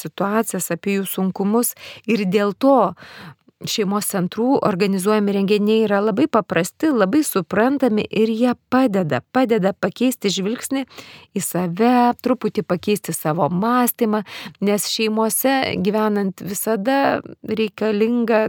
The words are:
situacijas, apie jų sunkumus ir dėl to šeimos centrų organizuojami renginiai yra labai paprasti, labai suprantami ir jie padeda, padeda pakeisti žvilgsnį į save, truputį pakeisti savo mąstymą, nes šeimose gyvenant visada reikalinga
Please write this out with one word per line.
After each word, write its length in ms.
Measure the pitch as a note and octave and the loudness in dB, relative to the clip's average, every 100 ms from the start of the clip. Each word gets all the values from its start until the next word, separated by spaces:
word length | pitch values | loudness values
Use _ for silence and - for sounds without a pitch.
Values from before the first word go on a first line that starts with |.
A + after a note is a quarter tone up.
situacijas, 680 | D#3+ - F#3+ A3 A3 F#3+ - | -8 -6 -2 -2 -2 -4 -6
apie 280 | E3 G3 G3 | -6 -2 -2
jų 80 | F#3+ | -4
sunkumus 640 | - F#3+ F3+ G3 A3+ A#3 - - - | -4 -4 -2 0 0 0 -6 -18 -12
ir 220 | - G#3+ F#3+ | -4 -2 0
dėl 240 | G3+ G3+ | 0 0
to 400 | F#3+ C4+ C4 G3 - - - E3 - _ - D#3 | 2 4 4 4 -2 -16 -20 -20 -20 _ -14 -8
šeimos 400 | - F#3+ G3+ - | -4 -2 -2 -2
centrų 480 | G3 F3 - B3 C#4 | -2 -2 -2 0 2
organizuojami 680 | - F3+ G3+ G3 F#3+ G#3+ G3+ | 2 2 0 0 0 2 2
renginiai 500 | G3 G3 G#3 G#3 A3 G#3+ | 0 2 2 2 2 2
yra 140 | G3+ | 2
labai 220 | A3 G3+ D#4 | 0 0 2
paprasti, 600 | A3 - F3 F3+ - D#4+ | 2 2 0 -2 -2 0
labai 300 | B3 F#3+ D4 | 2 2 2
suprantami 800 | D4 G3 E3 F#3+ B3 C#4+ B3 G#3+ - | 0 -2 -2 0 2 2 2 0 -2
ir 200 | - A3 | 0 0
jie 200 | A3 B3 A#3+ - | 2 0 -2 0
padeda, 500 | B3+ C4 F#3+ D#3 B2 - | 2 2 2 0 -2 -2
padeda 400 | B3+ B3 A3+ F#3 | 0 2 2 0
pakeisti 580 | - F3 - B3 - G3+ | 0 -4 0 -2 0 -2
žvilgsnį 520 | F3+ F#3+ B3 - C4+ B3+ - - - - | -2 -4 -4 -4 -6 -6 -14 -20 -20 -10
į 80 | G3+ | -8
save, 520 | - F3 F3 F3 A#3+ B3 A#3+ A#3+ | -6 -4 -4 2 4 4 4 2
truputį 420 | B3 B3+ G#3+ - E3+ | -2 -2 -2 -4 -4
pakeisti 480 | F3+ - G#3 - | -2 0 -2 -2
savo 340 | - D#3 D#3+ C#3+ | -6 -2 0 0
mąstymą, 760 | F3 A3+ B3 A#3+ - A3+ G#3+ - - G3 - | 0 0 2 0 0 0 0 -4 -12 -14 -4
nes 280 | G3 G3+ - | -2 -2 -2
šeimose 640 | - A3 G#3+ A3 G#3+ C4 C4+ - - | -2 0 0 0 0 0 0 0 0
gyvenant 640 | F#3+ G#3+ G#3+ G#3 G3 - | 0 0 0 0 -2 -4
visada 760 | F3+ G3+ A3 A3 G#3 C#4 C#4 - - - | -8 -6 -4 -2 0 2 2 0 -4 -14
reikalinga 1080 | - G#3+ G#3+ - G#3+ G#3 A3+ A#3+ A#3 A3 | -8 -4 -4 -2 -2 0 0 0 2 0